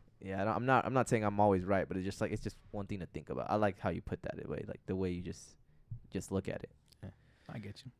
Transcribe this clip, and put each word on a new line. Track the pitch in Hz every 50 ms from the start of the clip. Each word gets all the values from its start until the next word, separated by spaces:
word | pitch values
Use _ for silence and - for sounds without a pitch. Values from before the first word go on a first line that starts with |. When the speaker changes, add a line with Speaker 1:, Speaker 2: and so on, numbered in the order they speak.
| - - - -
Speaker 1:
Yeah, | - 95 95 98
I | 98
don't, | 110 107
I'm | - 120
not, | 131 131 120 -
I'm | 110 131
not | 131 117 -
saying | 131 110 107
I'm | 104 101 101
always | 104 104 98 92 90
right, | 95 98 95 -
but | - 90
it's | 92 92
just, | 98 - -
like, | 110 78
it's | 101 - -
just | 104 - - - -
one | - 104 98
thing | - 107 92
to | 85
think | - - 78 73 -
about. | 67 65 53 -
I | 104
like | 107 107 101 90 -
how | - 92
you | 85 87
put | - - - - -
that | - - - -
away, | - 73 - -
like, | 104 - - -
the | - 95
way | 92 95 90
you | 90 87
just, | 87 - - - - - - - _ _ _ - - - - - - -
just | - 92 - -
look | 98 92 -
at | - - - -
it. | - - _ _ - - _ 98
Speaker 2:
Yeah, | 98 - _ _ _ _ _ _ - -
I | -
get | 101 101 104 - -
you. | 123 -